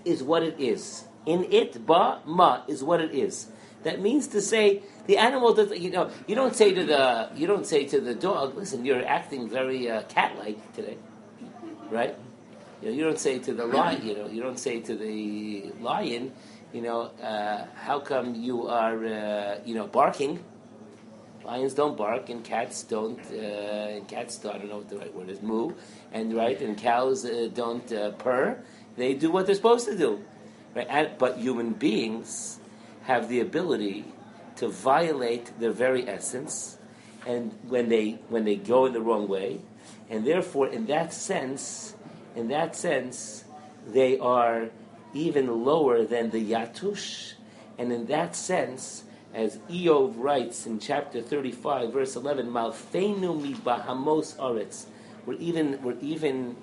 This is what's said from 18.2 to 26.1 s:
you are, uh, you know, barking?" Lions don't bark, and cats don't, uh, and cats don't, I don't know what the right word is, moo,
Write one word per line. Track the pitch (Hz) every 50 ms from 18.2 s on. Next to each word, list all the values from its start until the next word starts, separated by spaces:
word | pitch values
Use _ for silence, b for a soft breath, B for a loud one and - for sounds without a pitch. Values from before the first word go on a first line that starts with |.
| 120 123 120
you | 113 117 127 123 117 - -
are, | 120 117 113 113 113 110 110
uh, | 113 107 107 107 104 104 104 101 101 101 104 -
you | 117 113
know, | 110 101
barking?" | 101 104 123 147 - - - 139 143 175 170 - - - - - - - - - - - - - - - - - - - - -
Lions | 113 120 127 135 135 117
don't | 143 147 147 120 -
bark, | 104 107 117 117 - -
and | 120 117 110
cats | - 110 113 123 123 - - -
don't, | - 117 107 110 113 123 - 98 -
uh, | 113
and | 110 107 104 104 104 104 104 107 107 107 104 107 101 98 107
cats | 120 117 120 117 - -
don't, | - 104 104
I | 98
don't | 101 101
know | 104 104
what | 104 104
the | 101
right | 101 101 - -
word | 92 90 92
is, | 98 - 101
moo, | 110 110 113 120 170 175 B B B B B B B